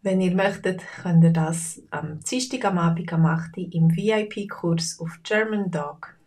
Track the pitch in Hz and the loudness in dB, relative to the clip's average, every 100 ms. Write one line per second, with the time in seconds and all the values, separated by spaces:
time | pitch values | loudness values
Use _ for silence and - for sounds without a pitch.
0 | 196 190 185 185 196 202 185 185 - - | 0 2 2 2 0 0 -4 -4 -10 -10
1 | 180 165 165 165 156 165 - - - 151 | 2 6 8 6 2 -2 -6 -12 -10 -8
2 | 151 156 - 254 254 254 202 180 170 165 | -8 -10 -4 -4 -4 -2 -2 2 2 0
3 | 170 165 160 160 - - 180 170 165 165 | -2 2 2 2 -4 -10 -6 2 4 4
4 | 208 214 214 214 202 - 175 170 - - | 2 0 -2 -6 -10 -4 -2 -2 -2 -8
5 | 165 - - 214 220 214 190 160 147 151 | -12 -12 -2 0 0 -2 -2 -4 -6 -10
6 | - - | -18 -20